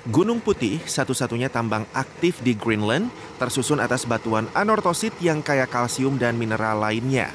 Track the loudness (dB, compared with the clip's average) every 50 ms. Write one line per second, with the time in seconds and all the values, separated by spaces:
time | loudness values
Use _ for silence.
0 | -6 2 2 4 4 4 2 0 0 -2 0 0 0 -2 -2 -2 -4 -4 -2 -2
1 | 0 0 0 -2 -2 -2 -2 -2 -2 -2 -2 -2 -2 0 -2 -2 -4 -4 -4 -6
2 | -6 -6 -6 0 0 0 0 2 0 0 0 0 0 0 0 2 2 2 2 2
3 | 0 -2 -6 -10 -16 -16 -6 -6 -4 -2 -2 -2 0 0 2 2 2 0 0 -2
4 | 0 0 -2 -2 0 0 0 0 0 0 0 0 2 2 2 2 2 0 0 0
5 | -2 -4 -4 0 0 2 2 2 0 0 2 2 2 0 0 0 0 0 0 0
6 | 0 0 2 2 2 0 0 0 0 0 0 0 0 0 2 2 2 2 0 0
7 | 0 0 0 0 0 -2 -4